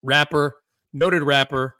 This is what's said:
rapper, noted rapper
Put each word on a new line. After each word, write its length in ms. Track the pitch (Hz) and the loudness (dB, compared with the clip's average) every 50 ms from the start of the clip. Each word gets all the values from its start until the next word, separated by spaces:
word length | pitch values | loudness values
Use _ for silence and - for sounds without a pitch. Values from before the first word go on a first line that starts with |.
rapper, 560 | - 135 135 147 147 143 - 151 147 147 131 _ _ _ _ _ _ _ - | -2 0 2 2 2 2 0 -2 -2 -2 -4 _ _ _ _ _ _ _ -4
noted 300 | 143 151 185 180 175 147 | -2 0 0 2 0 0
rapper 520 | 139 143 139 135 - 147 131 131 131 - _ | 2 2 2 0 0 -2 -4 -4 -4 -8 _